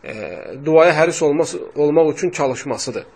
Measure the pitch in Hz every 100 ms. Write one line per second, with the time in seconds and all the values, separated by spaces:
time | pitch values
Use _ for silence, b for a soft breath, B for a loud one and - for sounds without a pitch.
0 | - 110 80 90 - 135 147 160 170 151
1 | 165 - 156 147 165 175 - - 147 156
2 | 156 143 180 113 139 123 143 117 - 104
3 | -